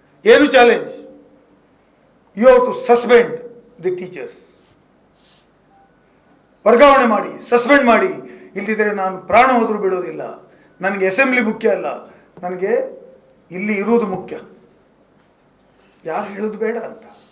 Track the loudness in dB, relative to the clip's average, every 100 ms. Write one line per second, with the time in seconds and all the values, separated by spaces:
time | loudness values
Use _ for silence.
0 | _ _ 4 6 6 6 4 4 -2 -14
1 | -20 -20 _ _ _ _ _ _ _ _
2 | _ _ _ 2 6 6 4 -2 0 0
3 | 4 4 2 -4 -14 -20 _ -10 -8 -6
4 | -10 -14 -16 -18 -20 _ _ _ _ _
5 | _ _ _ _ _ _ _ _ _ _
6 | _ _ _ _ _ _ 0 6 6 6
7 | 2 0 -4 -10 -2 0 2 2 4 2
8 | 0 -4 -14 -20 -16 -10 -6 -4 -2 -4
9 | -6 -8 0 4 4 2 0 -2 -4 -4
10 | -6 -10 -14 -16 -20 _ _ -8 -6 -2
11 | -2 0 0 0 -2 -2 -2 -2 -6 -10
12 | -16 _ _ -14 -12 -8 -4 -4 -4 -12
13 | -20 -20 _ _ _ -10 -6 -4 0 -2
14 | -2 -8 -12 -16 -18 -20 _ _ _ _
15 | _ _ _ _ _ _ _ _ _ _
16 | -10 -8 -8 -8 -10 -6 -6 -6 -10 -18
17 | -20 -20 _